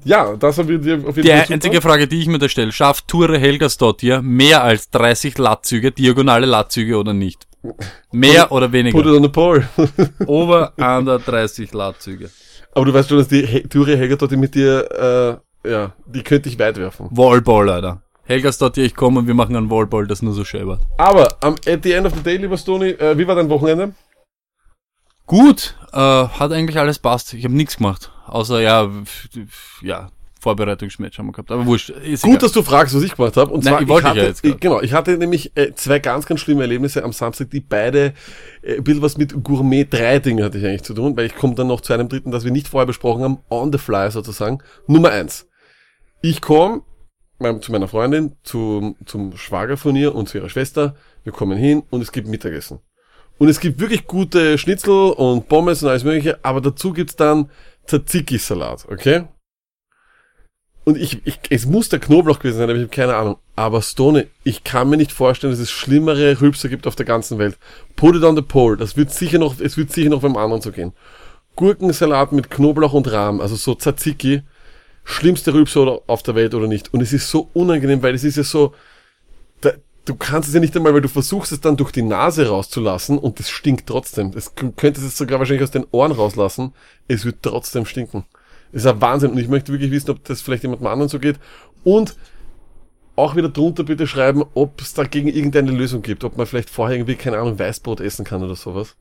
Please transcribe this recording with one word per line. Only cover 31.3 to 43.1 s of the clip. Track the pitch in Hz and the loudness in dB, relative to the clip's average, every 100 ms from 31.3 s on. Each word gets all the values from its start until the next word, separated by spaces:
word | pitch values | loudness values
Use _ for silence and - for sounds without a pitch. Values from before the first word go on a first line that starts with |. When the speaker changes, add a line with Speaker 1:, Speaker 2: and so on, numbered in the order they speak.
Speaker 2:
gehabt. | 104 - | -14 -8
Aber | 123 123 | -4 0
wurscht, | 113 - | 0 -2
ist | - 156 143 | -12 -8 0
Speaker 1:
Gut, | 208 | 4
Speaker 2:
egal. | 269 | 6
Speaker 1:
dass | 240 | 4
du | 226 | 2
fragst, | 139 139 151 139 | 4 4 4 2
was | |
ich | 185 - | -2 0
gemacht | 117 127 | 0 2
hab. | 147 | 2
Und | 151 | 2
Speaker 2:
Nein, | 135 | 2
Speaker 1:
zwar, | 147 | 2
Speaker 2:
ich | 139 | 4
wollte | 165 143 | 4 4
Speaker 1:
ich | |
hatte, | 107 | 2
Speaker 2:
ja | 98 | 0
jetzt | - | 0
grad. | 151 139 | 0 0
Speaker 1:
ich, | |
genau, | 180 113 | 0 0
ich | 113 | 0
hatte | 151 180 170 | -2 0 0
nämlich, | 170 170 - 143 | 0 -2 -4 -2
äh, | 143 - | -2 -2
zwei | 131 143 | -2 0
ganz, | 135 131 147 | 0 -4 -4
ganz | 160 | -4
schlimme | - 143 | 0 0
Erlebnisse | 123 123 139 143 | 0 -2 -2 -4
am | 117 | -6
Samstag, | - 117 - 123 | -6 -6 -6 -8
die | 139 | -10
beide, | - 104 120 139 139 143 - - - - | -4 -2 0 2 0 -4 -20 -20 -20 -14
äh, | - 113 | -8 -4
ein | |
bisschen | 120 147 | 0 0
was | 147 147 | 0 -2
mit | 143 143 | -4 -4
Gourmet | 123 135 135 135 139 | -4 0 2 2 0
drei | 120 117 139 | 0 2 2
Dingen | 131 110 | 0 0
hatte | 104 101 | -2 -4
ich | 101 | -4
eigentlich | 98 | -6
zu | - | -8
tun, | 110 139 120 | -4 -4 -2
weil | 117 | -4
ich | - | -2
komm | - 120 | -2 0
dann | 127 | -2
noch | 120 | -2
zu | - | -2
einem | 117 120 | -2 -2
dritten, | 135 131 | -6 -8
das | 120 | -6
wir | 123 | -4
nicht | 135 143 | -4 -2
vorher | 135 127 | -2 -2
besprochen | - 120 | -2 -2